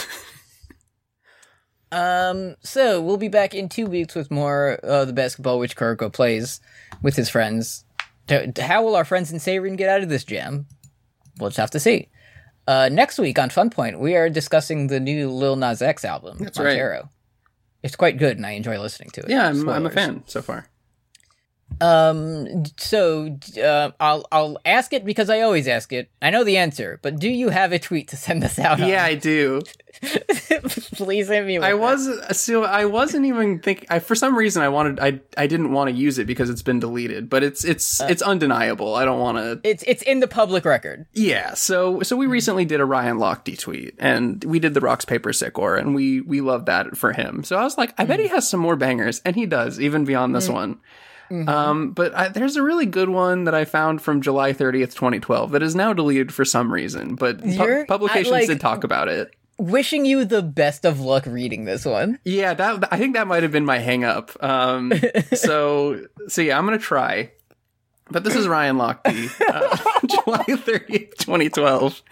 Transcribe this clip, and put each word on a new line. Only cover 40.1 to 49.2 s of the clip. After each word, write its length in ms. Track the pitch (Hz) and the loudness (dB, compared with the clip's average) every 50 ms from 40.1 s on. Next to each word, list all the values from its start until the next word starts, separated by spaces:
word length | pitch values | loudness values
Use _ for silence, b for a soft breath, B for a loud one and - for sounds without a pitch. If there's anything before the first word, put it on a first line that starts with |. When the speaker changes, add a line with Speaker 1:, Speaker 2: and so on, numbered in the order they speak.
| 269 262 | 0 2
Speaker 1:
the 60 | 254 - | 2 0
public 360 | - 233 220 185 185 185 - | 2 2 2 2 2 0 2
record. 420 | 165 143 113 - 76 69 - 156 - - | 2 2 2 0 -4 -12 -14 -16 -8 -2
Speaker 2:
Yeah, 420 | 214 220 190 131 101 90 - - | 0 2 2 2 0 -2 -4 -4
so, 460 | - - - 185 180 180 185 185 185 190 | -4 -2 0 2 2 2 2 0 0 -2
so 140 | - 247 | -2 0
we 100 | 247 269 | 0 0
Speaker 1:
Mm. 40 | 269 | 2
Speaker 2:
recently 340 | 247 240 - - 202 190 180 | 2 0 0 0 0 0 0
did 160 | 160 151 147 | 2 2 2
a 40 | 139 | 2
Ryan 320 | 135 135 131 123 123 120 110 | 2 2 2 0 0 0 0
Lochte 400 | 110 98 - - - - - - | 0 0 0 -2 -6 -10 -10 -10
tweet, 360 | - - 78 67 64 62 - - | -8 -10 -10 -10 -10 -12 -8 -2
and 440 | - 135 127 117 123 120 - - - | 0 0 2 2 0 -2 -4 -4 -4
we 160 | 151 160 165 | -2 0 0
did 160 | 156 160 147 | 2 2 2
the 60 | 143 | 2
Rocks, 240 | 131 127 123 120 - | 2 2 0 0 -2
Paper, 260 | - 127 117 - - | -2 -2 -2 -2 -2
Sicor, 480 | - - - 117 - - 98 98 82 98 | -4 -4 -4 -4 -4 -2 -2 0 0 0
and 160 | - - 139 | 0 0 0
we, 280 | 139 135 135 131 131 131 | 0 0 0 0 0 -2
we 180 | 165 143 143 | -2 -2 -2
love 240 | 139 135 127 120 90 | 0 0 -2 -2 0
that 320 | - 92 90 98 - - | 0 0 0 -2 -4 -4
for 160 | - - 113 - | -2 -2 -2 0
him. 320 | - - - - - 143 | -2 -4 -6 -6 -8 -6
So 120 | - 180 | -4 -2
I 60 | 185 233 | -2 -2
was 120 | 277 269 - | -2 -2 -2
like, 140 | 247 240 - - | -2 -2 0 -2
"I 60 | 190 | 0
bet 160 | 226 294 403 | 0 2 0
he 60 | 440 | 0
Speaker 1:
Mm. 40 | 392 | 0
Speaker 2:
has 180 | 349 349 - - | 0 0 0 0
some 120 | - 180 | 0 0
more 140 | 170 165 170 | 2 2 2
bangers," 440 | 143 131 131 127 120 107 120 113 - | 2 2 0 0 0 0 -2 -2 -2